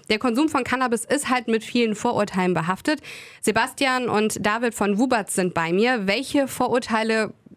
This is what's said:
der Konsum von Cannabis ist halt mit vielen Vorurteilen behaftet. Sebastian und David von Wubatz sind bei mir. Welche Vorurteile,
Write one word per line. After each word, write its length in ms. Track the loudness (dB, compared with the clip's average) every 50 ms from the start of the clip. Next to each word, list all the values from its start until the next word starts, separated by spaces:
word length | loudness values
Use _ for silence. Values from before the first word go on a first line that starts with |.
| -4 -2
der 80 | -2 0
Konsum 300 | 0 0 2 2 2 2
von 160 | 2 0 -2
Cannabis 400 | 0 -2 0 0 0 0 -2 -2
ist 260 | 0 -2 -2 0 0
halt 160 | -2 -2 0
mit 160 | 0 -2 -2 -2
vielen 320 | 0 0 2 2 2 0
Vorurteilen 580 | 0 -2 -2 0 0 -2 0 0 0 2 2 2
behaftet. 480 | 0 0 -2 -4 -2 -2 -2 -2 -2 -4 -10 -18 -18 -18 -20 -16 -6 -2
Sebastian 680 | 0 2 2 0 0 0 0 0 0 2 0 0 0
und 360 | 2 2 2 0 0 0 0
David 300 | 0 0 0 0 -2 -2
von 240 | 0 0 0 2 2
Wubatz 380 | 2 2 2 0 0 -2 -2
sind 180 | 0 0 0 0
bei 180 | -2 -2 0 2
mir. 360 | 2 2 2 2 0 0 0
Welche 400 | -2 -2 -2 -2 0 0 0 0
Vorurteile, 840 | 0 -2 -2 0 0 0 -2 0 -2 0 0 0 0 0 0 -2 -6 _ -20 -20 -18